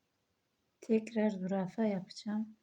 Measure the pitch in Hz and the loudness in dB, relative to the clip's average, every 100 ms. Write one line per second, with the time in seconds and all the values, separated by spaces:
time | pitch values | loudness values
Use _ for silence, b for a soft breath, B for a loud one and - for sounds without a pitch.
0 | _ _ _ _ _ _ _ _ - 220 | _ _ _ _ _ _ _ _ 2 2
1 | 220 226 214 190 185 196 185 - 220 196 | 2 2 2 2 0 0 -2 0 0 0
2 | 190 - 214 214 220 - | -4 -10 -6 -4 -6 -10